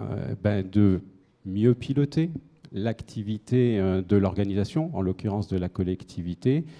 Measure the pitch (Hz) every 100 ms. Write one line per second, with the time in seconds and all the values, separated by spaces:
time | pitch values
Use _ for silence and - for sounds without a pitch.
0 | - 101 - 107 104 101 92 104 101 90
1 | - - _ _ 98 98 120 123 131 139
2 | 143 160 170 156 - _ - 98 113 110
3 | - 110 104 107 - 123 120 107 95 92
4 | 90 101 95 98 101 98 95 156 165 113
5 | 92 92 107 104 101 95 90 - 90 92
6 | - - 87 87 113 147 160 -